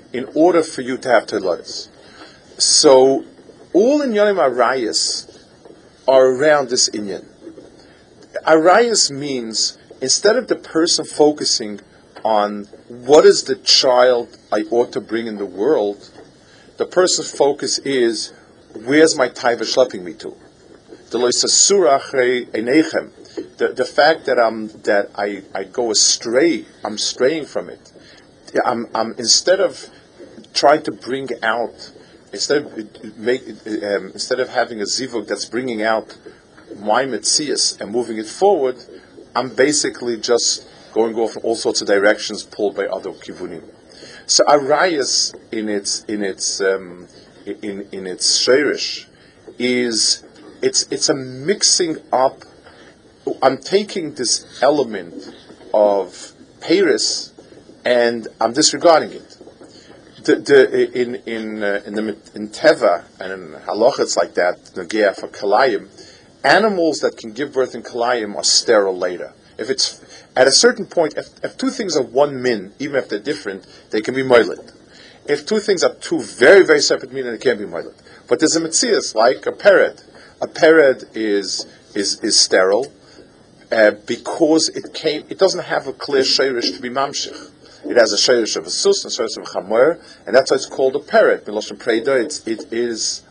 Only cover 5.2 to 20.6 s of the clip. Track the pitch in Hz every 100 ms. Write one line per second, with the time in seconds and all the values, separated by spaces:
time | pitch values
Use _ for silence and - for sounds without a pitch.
5.2 | - - - _ - - - _ - 135
6.2 | 131 127 151 147 123 123 - 110 104 82
7.2 | - - - - - - - - _ _
8.2 | - - - 160 165 196 240 208 - 139
9.2 | 147 127 113 107 - - - - 131 -
10.2 | 202 240 220 185 - 160 165 - 151 -
11.2 | 151 147 135 - 107 101 - _ _ -
12.2 | 110 107 104 104 101 - - 120 123 151
13.2 | 196 175 - 131 - - 135 123 127 120
14.2 | 117 - - 107 107 120 123 120 98 110
15.2 | 113 104 98 90 123 143 104 101 - -
16.2 | - _ _ - - - - 175 180 -
17.2 | 151 - 143 143 131 - 139 135 117 107
18.2 | - - - _ - 113 117 147 156 156
19.2 | 123 - 123 117 110 135 127 104 90 76
20.2 | - - - _